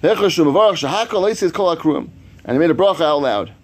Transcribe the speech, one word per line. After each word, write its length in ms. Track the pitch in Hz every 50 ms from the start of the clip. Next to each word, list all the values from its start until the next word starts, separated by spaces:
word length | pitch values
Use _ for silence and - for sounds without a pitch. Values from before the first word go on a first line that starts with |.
"Bechad 280 | - 160 220 - 202 196
Shei 120 | - 170 160
Mevarach 420 | 147 139 185 220 214 185 151 139
Shehakol 420 | 135 165 208 226 233 214 202 180 208
Eitzis 240 | 226 - 202 175 -
Kol 220 | - 202 180 170
Akruim." 340 | 165 - 160 147 - - - - - - - - - -
And 120 | - 120
he 40 | 135
made 120 | 160 170
a 20 | 151
bracha 280 | 139 190 196 185 -
out 200 | 170 151 151 147
loud. 300 | 143 131 107 101 95 104 - _